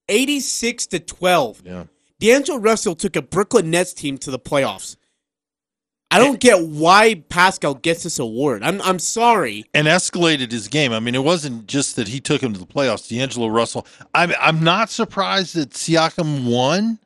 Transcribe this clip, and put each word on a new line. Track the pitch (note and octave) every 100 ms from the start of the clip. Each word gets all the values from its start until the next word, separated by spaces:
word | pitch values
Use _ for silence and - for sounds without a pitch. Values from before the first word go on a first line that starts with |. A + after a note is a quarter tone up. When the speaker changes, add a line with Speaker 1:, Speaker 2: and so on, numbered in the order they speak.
| -
Speaker 1:
Eighty-six | G#3 C4+ C#4+ B3+ - A#3 A#3+ -
to | F3
twelve. | - - F3+ F3 A#2+ G2
Speaker 2:
Yeah. | F2+ F2+ E2+ _ _ _
Speaker 1:
D'Angelo | G#3 C4+ C#4+ C#4+
Russell | G#3 A3 G3+ E3
took | G3 D#3+
a |
Brooklyn | C3+ F3 G#3 A#3 D#3+
Nets | E3+ F3+
team | - D3 C3+
to | -
the | C3
playoffs. | - D3 C3 F#2+ - - _ _ _ _ _ _ _ _ _ _ _
I | F3
don't | C4+
Speaker 2:
And | B3
Speaker 1:
get | B3 G3
why | E3 D3+ D#3+ G3 A3+ G3 -
Pascal | F3 F#3 - D#3
gets | C3 E3 E3+
this | E3+ -
award. | A#2+ A2 C#3+ G#2+
I'm, | B2+ G3
I'm | F#3 F#3
sorry. | - A3+ A#3 A3 C3 G#2 -
Speaker 2:
And | D3 D3+
escalated | F3+ - F3+ E3+ D3 B2
his | A#2 G2+
game. | D3+ C#3
I | A2+
mean, | A#2
it | B2+
wasn't | C#3 F3 C#3+ A#2 G2+
just | C#3+ C3+ -
that | G#2
he | C3+
took | - D3
him | B2+
to | G2
the | F2+
playoffs. | C#3+ C3+ G2+ -
D'Angelo | A#2 C3+ B2 A2+
Russell. | A2+ A#2 A#2+ - - -
I'm, | D#3 F3 D3+
I'm | C#3+ D#3+
not | D#3+ F#3 A3+
surprised | - A3 - F#3 F#3+ F3 E3
that | D3
Siakam | - - D#3+ D#3+ - D#3 C#3+
won. | B2 A#2+ B2+ F3 A3 A3